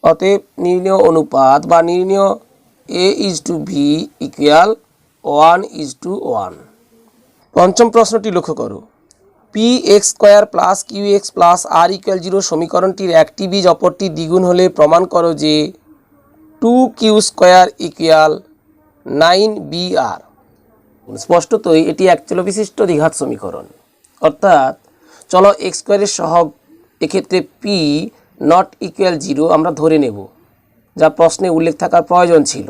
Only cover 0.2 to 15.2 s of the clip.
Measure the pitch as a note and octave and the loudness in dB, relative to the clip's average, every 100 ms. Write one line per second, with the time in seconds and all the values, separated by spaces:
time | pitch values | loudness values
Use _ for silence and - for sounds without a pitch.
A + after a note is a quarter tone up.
0.2 | F#3+ G3+ _ - F3 F3+ F#3+ F#3+ E3 D#3+ | 0 -2 _ -6 -2 -2 0 2 2 2
1.2 | D3+ C3 C3+ C#3+ D3+ E3+ E3+ F3+ F#3 G3 | -2 0 2 2 2 2 2 -2 -2 0
2.2 | G3 A3 _ _ _ _ - F3 F#3 - | 0 -2 _ _ _ _ -10 -2 -2 0
3.2 | G3+ E3 - E3+ D3+ C#3+ C#3+ D3+ - _ | -4 -6 -8 -8 -6 -2 0 -2 -6 _
4.2 | C#3 - D3 D#3 G3 A3+ _ _ _ _ | -14 -2 2 4 2 -2 _ _ _ _
5.2 | D3 D3 D#3+ F3 - - C#3+ B2+ F3+ G3 | -4 2 4 4 -2 -12 -14 -12 -10 -8
6.2 | - A2+ F#2 F2 - _ _ _ _ _ | -6 -6 -8 -14 -20 _ _ _ _ _
7.2 | _ _ _ - F#3 F#3+ A#3+ A#3 G#3+ A3 | _ _ _ 0 0 2 2 2 0 -2
8.2 | G#3+ F3 D#3 D3+ A#2 G2+ _ _ _ _ | -4 -6 -6 -8 -10 -12 _ _ _ _
9.2 | _ _ _ G#3+ A3+ B3 - G3+ - - | _ _ _ -2 0 0 4 2 2 2
10.2 | G#3 G#3 G#3 - F3+ G3 - G3+ G3+ G3+ | 6 6 4 -2 -2 -2 -6 -6 -2 -2
11.2 | G3+ - E3+ F3 - D#3+ F3 F#3+ G3 F#3+ | -2 0 2 2 0 0 0 -2 -6 -6
12.2 | F3+ F#3+ F#3+ D#3+ E3 F3 F#3+ F#3 F#3 E3 | -4 -4 -4 -4 -2 -2 -2 -4 0 2
13.2 | D#3 - F#3+ G3 F3+ E3 F3+ F3+ G3 D#3 | 0 -2 -6 0 0 2 -2 -2 -8 -6
14.2 | D#3+ F3+ F3+ F3+ F#3 F3+ D3+ E3 F3+ F3 | -2 0 2 2 0 2 2 4 2 0